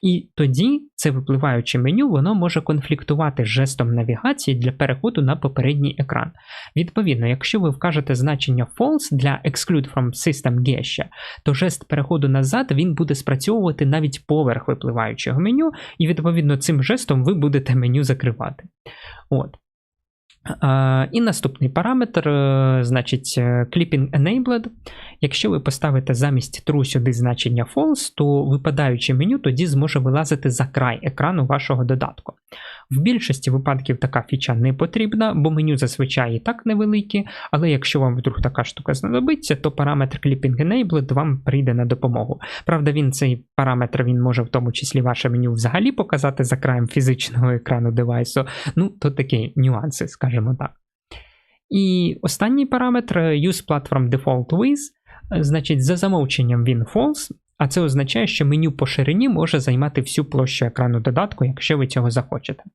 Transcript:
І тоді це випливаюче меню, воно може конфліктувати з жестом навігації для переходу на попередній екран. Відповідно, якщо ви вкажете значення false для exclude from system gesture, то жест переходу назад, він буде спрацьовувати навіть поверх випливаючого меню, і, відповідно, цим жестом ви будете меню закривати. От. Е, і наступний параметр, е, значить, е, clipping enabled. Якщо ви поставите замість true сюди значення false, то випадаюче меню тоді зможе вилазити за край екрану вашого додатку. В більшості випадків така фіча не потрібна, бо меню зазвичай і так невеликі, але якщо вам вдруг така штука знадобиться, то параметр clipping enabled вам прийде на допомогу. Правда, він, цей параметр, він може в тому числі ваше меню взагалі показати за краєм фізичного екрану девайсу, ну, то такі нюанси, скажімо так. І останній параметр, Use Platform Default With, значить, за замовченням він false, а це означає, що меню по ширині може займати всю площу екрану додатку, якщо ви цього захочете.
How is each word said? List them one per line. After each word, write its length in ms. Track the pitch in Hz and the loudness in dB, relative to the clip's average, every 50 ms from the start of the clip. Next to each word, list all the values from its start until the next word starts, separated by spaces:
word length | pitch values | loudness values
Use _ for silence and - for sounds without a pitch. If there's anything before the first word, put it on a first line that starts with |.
І 280 | - - - 175 - - _ | 2 0 0 0 -2 -8 _
тоді 460 | - 151 139 127 127 185 247 285 294 285 - _ | 0 2 2 2 2 2 2 0 0 -2 -8 _
це 160 | - - 156 | -4 -2 -2
випливаюче 680 | 135 131 127 - 139 135 139 147 127 120 117 - - 135 | -2 -2 -2 0 0 0 2 2 0 0 -2 -2 -2 0
меню, 300 | 123 131 160 220 285 285 | 0 2 2 2 2 2
воно 260 | 190 139 135 180 220 | 2 2 2 2 2
може 260 | 202 175 175 - 165 | 2 0 0 0 -2
конфліктувати 800 | 156 - 156 151 135 - 156 139 - - 151 143 160 151 135 135 123 | -2 0 -2 -2 0 -2 -4 -4 -2 -2 0 0 0 -2 0 -2 -2
з 40 | 107 | 0
жестом 480 | 110 127 135 135 - - 127 117 117 | 2 0 0 0 0 -2 -2 0 0
навігації 640 | 120 117 117 120 110 - 247 285 285 - - 135 120 | 0 0 0 -2 -2 0 -2 -2 -2 0 -2 0 0
для 120 | 120 127 | 0 -2
переходу 500 | 131 135 143 135 127 135 - 226 247 - | 0 0 0 -2 -2 -2 -2 -2 0 2
на 140 | 143 131 147 | 2 2 0
попередній 600 | 143 - 139 135 - 123 131 143 143 143 139 135 - | 0 -2 -4 -2 0 0 0 2 2 0 -2 -2 -6
екран. 320 | - 135 - - 117 160 - - - - - - - - _ | -10 -6 -6 -6 -6 -6 -10 -18 -20 -20 -20 -20 -20 -6 _
Відповідно, 520 | 151 170 170 - - 214 180 139 117 117 117 | -2 -2 -2 0 -2 0 0 0 0 0 0
якщо 320 | 123 135 - - - 220 | 0 -2 -2 -2 0 0
ви 100 | 185 160 | 0 0
вкажете 460 | 135 135 - 175 160 151 139 - 139 | 0 0 -2 -2 -2 -2 -2 0 0
значення 520 | 123 127 147 151 139 - - 127 123 120 - - - | 0 2 0 0 -2 0 0 0 0 0 -2 -2 -2
false 320 | 226 269 311 302 294 - | 0 0 0 0 -2 0
для 300 | 151 135 123 143 135 - - | -2 0 0 0 0 0 -2
exclude 480 | 156 139 - - - 180 151 139 139 - | -4 -4 -4 -2 0 0 0 0 -2 -2
from 120 | - 127 | -2 -2
system 540 | 123 127 - - 170 147 135 - 135 120 123 | -2 -2 -2 -2 -2 -2 0 -2 0 0 2
gesture, 460 | 127 127 131 - 135 - - - - - - - - - - - _ | 2 2 0 -2 -2 -6 -6 -6 -6 -8 -8 -18 -18 -16 -18 -6 _
то 80 | - 143 | -2 0
жест 340 | 135 185 185 - - - _ | 2 0 -2 -2 -4 -6 _
переходу 420 | - 143 139 135 175 160 139 139 | -2 -2 0 0 0 0 2 2
назад, 420 | 135 135 135 131 139 240 269 262 | 4 4 2 2 2 0 0 0
він 220 | 151 135 160 180 160 | 0 0 2 0 2
буде 220 | 143 170 143 147 | 0 0 0 -2
спрацьовувати 680 | 135 - - 139 135 - - 214 226 202 175 151 - 147 | -2 0 -2 -2 0 0 0 0 2 2 0 0 2 2
навіть 400 | 139 139 160 156 147 131 - - _ | 2 2 2 0 -2 -4 -6 -2 _
поверх 400 | 147 151 156 127 117 113 - - | 0 2 2 2 0 0 -2 -4
випливаючого 720 | 127 131 - 127 117 120 113 110 113 - - 123 117 135 | -4 -2 -2 -4 -2 -2 -2 -4 -4 -6 -4 -2 0 2
меню, 320 | 170 208 240 269 320 320 302 - - - - _ | 2 2 2 2 2 0 -2 -6 -16 -18 -4 _
і, 100 | 170 156 | 0 0
відповідно, 500 | 175 165 156 170 170 170 156 143 143 135 | 0 0 0 0 2 2 2 2 2 2
цим 260 | 139 - 165 143 131 | 0 0 2 2 2
жестом 400 | 135 226 254 - - 143 131 127 | 2 0 -2 0 0 2 2 2
ви 100 | 139 202 | 2 2
будете 420 | 175 143 147 143 143 135 - 127 | 2 2 2 2 0 0 2 2
меню 280 | 131 123 123 123 139 147 | 2 2 2 2 2 2
закривати. 600 | 127 135 135 - 127 113 - - - - - - - _ _ _ - - - - - - - - _ | 0 0 0 0 -2 -2 -2 -6 -8 -8 -12 -18 -20 _ _ _ -20 -20 -20 -20 -20 -20 -20 -6 _
От. 280 | - 131 131 135 - - _ _ _ _ _ _ _ _ _ _ _ _ _ _ _ _ _ - - - - | -2 -2 -2 -4 -10 -20 _ _ _ _ _ _ _ _ _ _ _ _ _ _ _ _ _ -10 -6 -2 0
Е, 460 | 139 135 135 135 131 131 131 131 135 | 2 2 4 4 4 2 2 0 0
і 100 | 165 226 | 0 0
наступний 480 | 240 226 185 - - 135 135 - 139 127 | 0 0 0 0 -2 -4 -2 0 -2 0
параметр, 600 | 135 165 175 226 262 254 247 226 - 170 160 156 | 0 0 0 2 2 0 0 0 0 0 0 2
е, 500 | 147 143 139 139 135 135 135 131 131 131 123 | 2 2 2 2 2 4 4 4 4 2 2
значить, 520 | 120 127 127 123 - - 131 135 - - - | 2 0 0 0 0 -2 -4 -4 -4 -2 0
е, 300 | 123 120 123 123 120 120 | 0 2 2 2 0 0
clipping 380 | - 170 170 170 - 139 135 135 | 0 0 0 2 2 0 0 0
enabled. 540 | - 143 135 165 214 262 254 254 247 233 226 233 - - - - - - - - - - | 2 2 2 2 2 0 0 0 0 -2 -2 -6 -14 -14 -20 -20 -20 -20 -20 -20 -8 -4
Якщо 280 | - 143 135 - - 214 | -4 -4 -2 -2 0 0
ви 100 | 185 156 | 0 0
поставите 540 | 135 - 135 - - 156 139 131 131 135 131 | 0 -2 -4 -2 0 0 0 0 2 0 0
замість 560 | 117 135 143 139 127 - - - - - - | 0 2 2 2 0 0 -2 -10 -10 -4 0
true 160 | 147 147 135 | 0 0 0
сюди 280 | 135 - 131 120 127 123 | 2 0 0 2 2 0
значення 520 | 117 120 123 120 120 - 123 120 120 117 - - | 2 0 0 0 0 -2 0 0 0 -2 -2 -2
false, 380 | - 294 311 302 262 - - _ | 0 2 2 2 0 -2 -8 _
то 280 | - 147 143 143 139 143 | -2 0 2 2 2 2
випадаюче 680 | 139 135 139 131 160 147 139 151 135 123 120 - - 131 | 2 0 0 0 -2 0 0 0 0 0 0 0 0 0
меню 260 | 127 147 190 254 277 | 2 2 2 0 0
тоді 260 | - - 131 123 175 | 0 0 0 0 0
зможе 340 | 175 143 135 143 156 - 147 | 0 2 2 0 2 0 0
вилазити 500 | 127 131 131 147 160 139 156 143 139 139 | 2 2 2 2 2 0 -2 0 0 -2
за 160 | 123 - 131 | 0 0 -2
край 340 | 135 - 139 131 123 117 113 - | -2 0 0 0 0 0 -2 -4
екрану 420 | 135 135 - 135 156 185 175 135 | -6 -2 -2 -2 0 0 0 0
вашого 380 | 127 143 139 - - 143 123 127 | 0 0 -2 0 -2 -2 0 0
додатку. 500 | 120 131 131 131 - - - - - - _ _ _ - - - - - - - _ | 0 0 -2 -2 -6 -8 -12 -18 -18 -18 _ _ _ -20 -20 -18 -20 -20 -20 -10 _
В 120 | 135 135 | -2 2
більшості 500 | 151 214 247 233 240 - 135 - - - | 2 2 2 2 0 -2 -4 -2 0 0
випадків 460 | 127 135 135 143 139 135 131 - 127 123 | 0 0 0 0 -2 -2 -2 -4 -4 -2
така 240 | - 135 - - | -2 -2 -2 -2
фіча 340 | 117 - - 131 - - 127 | -2 -2 -4 -4 -2 0 0
не 180 | 113 117 131 135 | 2 2 2 2
потрібна, 600 | 135 170 170 - 233 220 208 214 214 220 220 - | 0 -2 -2 0 -2 -2 0 0 0 0 0 2
бо 180 | - 143 156 | 2 2 2
меню 260 | 156 151 156 156 151 135 | 2 2 2 2 2 2
зазвичай 580 | 139 123 - - 135 131 - - 127 117 113 | 0 -2 0 -2 -4 -2 0 -2 0 0 -2
і 40 | 113 | -4
так 260 | - - 240 233 - | -2 -4 -6 -4 -2
невеликі, 600 | 226 220 208 214 214 208 208 202 208 - 202 202 202 - - - - | -2 0 2 2 2 2 0 0 0 -4 -4 -4 -4 -10 -16 -10 -2
але 200 | - 147 160 170 | -2 0 2 2
якщо 280 | 151 131 - - - 147 | 2 0 0 0 0 2
вам 180 | 135 127 120 127 | 2 2 0 0
вдруг 240 | 123 - 123 - | -2 -2 -2 0
така 220 | - 123 135 - 117 | -2 -2 0 -2 -4
штука 300 | - - - - - 143 | -4 -6 -10 -4 -4 -4
знадобиться, 600 | 135 - 190 - 247 254 277 311 294 - - 156 | -2 -2 -2 0 0 2 2 0 0 0 -4 -4
то 160 | 135 - 156 | -2 -2 -4
параметр 480 | 143 - 143 143 147 143 139 135 - 135 - | -2 0 0 0 2 0 0 -2 -4 -2 0
clipping 300 | 143 135 131 135 135 127 117 151 | 0 0 0 0 -2 0 0 0
enabled 480 | 165 202 254 247 185 165 156 135 131 131 | 0 2 0 0 2 0 0 0 0 0
вам 280 | 135 151 160 139 131 - | 0 0 0 -2 -2 -2
прийде 280 | - 127 139 143 131 120 | 0 0 2 2 2 2
на 120 | 120 120 | 2 2
допомогу. 540 | 120 123 127 - 127 120 120 110 120 131 - - - - - - | 0 0 0 0 0 0 0 -2 -4 -6 -8 -8 -14 -16 -10 -2
Правда, 260 | - 165 160 147 143 | 0 0 2 2 0
він, 200 | 143 151 147 135 | 2 2 2 0
цей 340 | 131 - 143 131 127 120 - _ _ | 0 0 0 0 0 0 -4 _ _
параметр, 480 | - 139 131 127 123 123 117 - 131 131 | -2 0 0 2 0 0 -2 0 0 0
він 180 | 120 123 123 | 2 2 2
може 200 | 123 127 123 120 | 2 2 2 0
в 80 | 120 117 | -2 -2
тому 220 | - 131 120 120 | -2 -2 -2 -2
числі 300 | 117 - - 131 - 139 | -4 -4 -6 -2 -2 0
ваше 280 | 127 123 120 - - 123 | 0 0 -2 0 -2 0
меню 220 | 120 120 123 123 | 0 2 0 0
взагалі 400 | 117 113 110 120 123 175 208 262 | 0 0 -2 0 0 2 2 2
показати 520 | 277 - 196 - - 143 135 - 135 - 135 | 0 0 -2 -2 -2 0 0 -2 0 0 0
за 140 | 120 - 131 | 0 0 0
краєм 300 | - 131 127 123 120 113 | 0 0 2 2 0 0
фізичного 640 | - 143 135 127 131 123 - - 117 120 123 127 | 2 2 2 2 2 0 -2 -4 0 2 2 2
екрану 400 | 123 117 - - 131 120 117 117 | 2 0 0 -2 0 0 2 0
девайсу, 540 | 113 117 123 117 120 117 120 - - 135 131 131 - - - 147 - | 2 0 0 0 0 -2 -2 0 0 -2 -2 -2 -6 -10 -10 -4 0
ну, 140 | - 180 196 | 0 0 0
то 220 | - - - 147 | -2 -2 -2 -2
такі 420 | 135 139 139 131 - 117 110 - - | 0 0 -2 0 0 -2 -2 -2 0
нюанси, 520 | - 131 131 127 107 - 156 135 - - - | 2 2 2 2 0 -2 -6 -6 -6 -8 -8
скажімо 480 | - - - 131 120 120 107 117 131 131 | -6 -4 -4 -2 0 0 0 0 -2 -2
так. 120 | - - - _ _ _ _ _ _ _ - - - - _ _ _ _ _ _ _ _ | -4 -8 -10 _ _ _ _ _ _ _ -20 -20 -20 -20 _ _ _ _ _ _ _ _
І 480 | - 196 196 190 185 180 175 170 - - | 0 0 2 2 2 2 2 0 0 -2
останній 440 | - 156 - - 202 220 254 277 277 | -4 -6 -2 0 0 2 2 2 2
параметр, 520 | 269 - 254 254 254 247 247 233 240 - 180 | 0 0 0 0 2 2 0 0 0 0 0
Use 500 | 165 160 156 147 147 180 185 - - - | 2 2 2 2 2 0 0 -2 -2 -2
Platform 420 | 156 147 139 - - 139 127 120 | -2 -2 -2 0 0 0 2 2
Default 380 | 120 131 135 - 131 127 123 - | 0 0 0 0 0 0 0 0
With, 300 | - 175 220 269 285 285 285 - _ _ _ _ - - - - | 0 2 2 2 0 0 -4 -10 _ _ _ _ -20 -20 -12 -6
значить, 520 | 208 175 156 143 147 160 147 - 156 139 127 | -2 0 0 2 0 0 0 0 0 2 2
за 140 | 135 175 175 | 2 0 2
замовченням 680 | 190 196 196 175 143 135 - - 127 120 120 120 117 | 2 0 2 2 0 0 0 0 2 2 2 2 2
він 200 | 120 131 117 113 | 2 2 0 0
false, 480 | - - 214 247 294 302 - - - - _ _ _ _ _ | 0 0 0 2 2 0 -2 -6 -12 -14 _ _ _ _ _
а 100 | 151 139 | -2 0
це 140 | - 185 | 2 0
означає, 460 | 175 156 131 139 139 131 - 226 233 185 | 0 2 2 0 0 0 0 -2 0 0
що 180 | - - 156 | 0 0 2
меню 260 | 139 147 151 160 160 | 2 4 4 2 0
по 140 | 135 135 147 | 0 0 -2
ширині 440 | 127 - - 135 135 156 196 247 277 | -2 0 0 0 2 2 2 2 2
може 300 | 220 160 160 165 - 151 | 2 2 0 2 0 0
займати 420 | 135 - 127 123 143 147 - - | 2 2 2 2 2 0 0 -2
всю 240 | 127 - - - 147 | -4 -2 -2 -2 -2
площу 400 | 135 - 135 131 127 - - 131 | 0 0 0 0 0 0 0 -2
екрану 340 | 120 117 - 127 123 120 117 | -2 0 0 0 0 0 0
додатку, 460 | 113 - 123 135 190 202 - - 139 | 0 0 0 0 -2 -2 -2 -2 0
якщо 320 | 127 131 135 - - 156 147 | 0 0 -4 -2 -2 0 0
ви 100 | 135 135 | 0 0
цього 240 | - 135 120 120 | 0 0 0 2
захочете. 520 | 117 127 120 - - - - - - - - - _ | 0 0 -2 -2 -8 -10 -8 -10 -12 -12 -12 -20 _